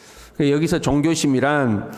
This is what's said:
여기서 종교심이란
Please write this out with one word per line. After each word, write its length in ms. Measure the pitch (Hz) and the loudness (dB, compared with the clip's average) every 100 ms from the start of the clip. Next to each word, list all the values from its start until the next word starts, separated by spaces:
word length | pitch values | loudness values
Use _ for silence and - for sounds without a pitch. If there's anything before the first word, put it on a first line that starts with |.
| - - - - | -20 -20 -12 -2
여기서 400 | 143 143 165 170 | 0 0 0 0
종교심이란 1120 | 147 143 151 160 143 127 135 147 127 104 113 | 0 0 0 0 0 0 0 0 0 -2 -4